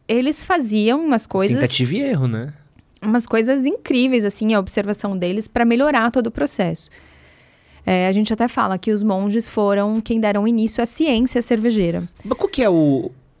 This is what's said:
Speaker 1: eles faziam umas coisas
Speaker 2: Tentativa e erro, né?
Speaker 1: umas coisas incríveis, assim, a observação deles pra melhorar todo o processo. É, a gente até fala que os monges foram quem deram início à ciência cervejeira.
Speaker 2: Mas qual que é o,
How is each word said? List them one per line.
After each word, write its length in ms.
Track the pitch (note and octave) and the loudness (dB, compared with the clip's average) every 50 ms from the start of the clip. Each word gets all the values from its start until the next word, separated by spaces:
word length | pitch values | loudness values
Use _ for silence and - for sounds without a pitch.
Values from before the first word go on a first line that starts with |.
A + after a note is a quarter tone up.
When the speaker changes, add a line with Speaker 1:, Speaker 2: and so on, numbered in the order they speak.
| _ - | _ -2
Speaker 1:
eles 360 | A3 A#3+ B3+ C#4 D4 - - | 0 0 0 0 -2 -4 -2
faziam 600 | - F#4 F4 C4 G#3+ G#3 G#3+ G#3 A3 B3 D4 E4 | -2 0 0 0 0 0 2 2 2 2 2 2
umas 220 | D#4 C4 A3 - | 2 0 0 0
coisas 320 | - - F#3+ F#3+ G#3 A#3 C4+ | -2 -2 0 0 2 2 2
Speaker 2:
Tentativa 380 | C#4+ - - - B2+ B2 D#3+ | 0 0 0 0 -2 0 0
e 60 | A#3 | -2
erro, 260 | C#4+ C#4 A#3 C#3+ C3 B2 | -2 0 0 0 0 0
né? 260 | A2+ A2 A#2+ D3 D3 - _ _ _ _ _ _ _ - | -2 -4 -6 -8 -12 -16 _ _ _ _ _ _ _ -8
Speaker 1:
umas 240 | - G#3+ A3 A#3+ A3+ | -2 0 0 0 0
coisas 400 | - - A3+ A3+ A#3+ C4+ C#4 B3+ | 0 0 0 2 2 2 2 0
incríveis, 580 | C#4+ F#4+ B4 - - C#4+ B3 B3 C4 B3+ A#3+ G#3 | 0 -2 -2 -2 0 2 2 2 2 2 2 2
assim, 300 | G3+ - - G#3+ G#3+ A3 | 0 -2 -2 0 2 2
a 60 | G3+ | 2
observação 580 | F#3+ F#3+ - A3 G3+ G3+ G#3 - - G3+ G3 F#3 | 0 -2 -2 -4 -2 -2 -4 -4 -4 -4 -4 -2
deles 300 | F3+ F3 F#3 G#3+ G#3+ - | -2 -2 -2 -4 -6 -4
pra 180 | - B3 A#3 | 0 0 2
melhorar 460 | A#3 A#3 A#3+ C#4 D4+ C#4+ A#3+ A3 A#3+ | 2 4 2 2 2 2 2 2 2
todo 160 | - C4 A3+ A#3 | 0 0 -2 -2
o 40 | |
processo. 560 | - - C#4+ C#4+ - - G3 E3+ D#3+ - - - - - - - - - - - - _ _ _ _ _ _ _ _ - - | -2 -4 -4 -4 -2 -2 -2 -2 -4 -6 -10 -14 -16 -20 -20 -20 -20 -20 -20 -20 -20 _ _ _ _ _ _ _ _ -10 -4
É, 240 | - F#3 F3+ F3+ F#3 | 0 0 0 2 2
a 40 | |
gente 200 | F#3+ G#3 G#3+ - | 2 0 0 0
até 160 | A3 G#3 A#3 A#3+ | 0 -2 -2 -2
fala 300 | - B3+ A3 G3 F#3+ F#3 | 0 -2 -2 -2 -2 -4
que 140 | - A3 | -2 -2
os 100 | G#3+ G3+ | -2 0
monges 480 | G#3 G#3+ F#3+ F#3+ G3 G#3 G3+ A#3 A3+ - | 0 0 0 0 0 0 0 -2 -2 -4
foram 500 | - A3+ G#3 G3+ G3+ G3+ G3+ G#3 A3 A3+ | -2 0 0 2 2 2 0 0 -2 -2
quem 200 | A3 - A#3 A3+ | -2 -2 -2 0
deram 280 | G#3+ G#3 G3+ G3+ G3+ A3+ | 0 0 0 0 2 2
início 360 | A#3 A3+ A3 A3 - - A#3 | 2 2 0 0 -2 -2 -4
à 20 | |
ciência 560 | A3+ - - D#4+ D#4+ B3 A3 B3 B3+ - A#3+ | -4 -2 -2 0 0 2 2 0 0 0 -2
cervejeira. 680 | A3+ - A#3+ A3 G#3+ A#3+ A3+ G#3+ F#3 E3+ E3 F3 F3 F3 - - - | 0 0 0 0 2 2 2 2 2 0 0 -2 -6 -8 -12 -10 -6
Speaker 2:
Mas 140 | G3+ - - | -6 -4 -2
qual 100 | - G4 | -4 -4
que 140 | - - | 0 0
é 80 | B3 G#3 | 2 2
o, 420 | F3+ E3 D#3 D3 C3+ C3 - - - - _ _ _ _ | 4 4 4 4 4 2 0 -4 -10 -14 _ _ _ _